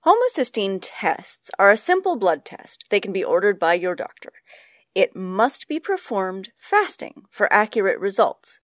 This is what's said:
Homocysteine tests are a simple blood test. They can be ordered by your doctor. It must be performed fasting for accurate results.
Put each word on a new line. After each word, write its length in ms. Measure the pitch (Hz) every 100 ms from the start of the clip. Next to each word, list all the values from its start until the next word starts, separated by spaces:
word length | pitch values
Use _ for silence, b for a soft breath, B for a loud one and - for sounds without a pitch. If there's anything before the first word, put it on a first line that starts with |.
| 320
Homocysteine 720 | 427 494 - 269 - 196 190
tests 680 | - - 185 - - - - -
are 100 | 196
a 60 | 220
simple 400 | - 370 381 302
blood 300 | 185 156 -
test. 400 | - - - -
They 120 | 202
can 100 | 196
be 140 | 190 -
ordered 340 | 170 202 196
by 140 | 165
your 200 | 175 185
doctor. 380 | 175 - _ - _ b b b b b -
It 220 | 190 -
must 500 | 185 190 240 - -
be 140 | 302
performed 720 | - 381 - 208 185 190 190 _
fasting 680 | - 403 - - - - _
for 220 | - 208
accurate 480 | 208 214 233 196 -
results. 640 | 196 196 190 - - -